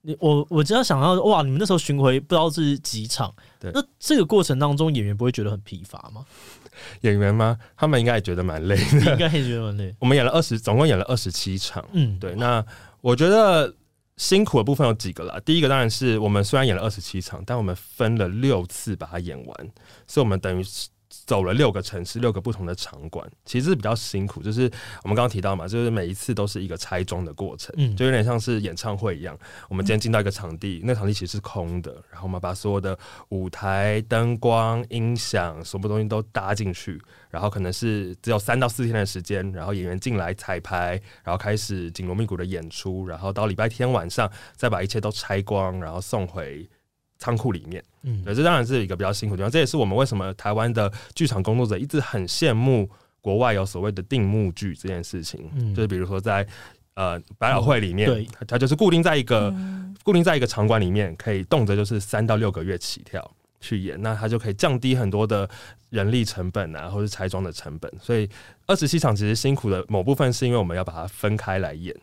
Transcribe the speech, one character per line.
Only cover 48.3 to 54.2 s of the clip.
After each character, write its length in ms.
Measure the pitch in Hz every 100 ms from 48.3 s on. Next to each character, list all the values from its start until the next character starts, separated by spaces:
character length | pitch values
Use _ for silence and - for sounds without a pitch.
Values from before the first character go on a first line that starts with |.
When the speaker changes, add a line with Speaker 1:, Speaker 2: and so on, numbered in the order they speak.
Speaker 2:
这 80 | 110
当 100 | 165
然 140 | 160 117
是 180 | 131
一 20 | 95
个 80 |
比 80 | 90
较 80 | 95
辛 200 | 104 110
苦 40 |
的 40 | 95
地 60 |
方， 60 | 95
这 80 | 160
也 60 |
是 140 | 147 156
我 60 |
们 120 | 107 104
为 80 |
什 100 | 135
么 200 | 101 95
台 180 | 95 104
湾 180 | 107 117
的 220 | 113 101 104 -
剧 120 | - 160
场 160 | 98
工 140 | 95 117
作 100 | 117
者 120 | 95
一 80 | 147
直 120 | 151
很 300 | - 104 90
羡 240 | - 127
慕 340 | 110 131 123 95 - _ _
国 160 | 104 101
外 160 | 123
有 100 | 101
所 160 | 98 87
谓 100 | 101
的 120 | 98
定 200 | 95 131